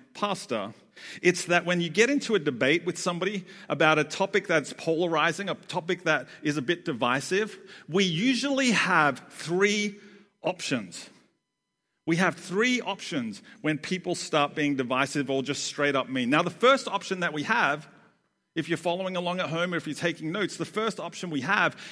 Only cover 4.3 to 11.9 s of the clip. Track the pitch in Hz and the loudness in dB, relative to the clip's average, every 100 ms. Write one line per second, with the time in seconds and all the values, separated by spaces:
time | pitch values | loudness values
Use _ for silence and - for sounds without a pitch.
4.3 | 202 190 160 127 - 165 165 180 156 165 | 0 2 0 0 -6 -2 0 2 2 2
5.3 | 175 196 147 - 185 165 180 165 143 - | 0 -6 -8 -6 -6 -4 -2 2 0 0
6.3 | - 151 147 123 165 170 120 123 139 139 | -4 -2 -2 -2 -2 -2 0 2 0 0
7.3 | 190 214 - - - - 180 185 160 247 | -2 -2 -8 -20 -20 -2 2 2 2 2
8.3 | 247 285 269 254 185 175 170 147 127 - | 2 0 2 2 2 4 6 4 2 -10
9.3 | - 156 180 202 208 208 - - - _ | -12 -2 2 4 2 0 -4 -20 -20 _
10.3 | _ 160 180 - 127 92 - - - _ | _ -6 -4 -4 -4 -4 -14 -18 -20 _
11.3 | _ _ _ _ _ _ | _ _ _ _ _ _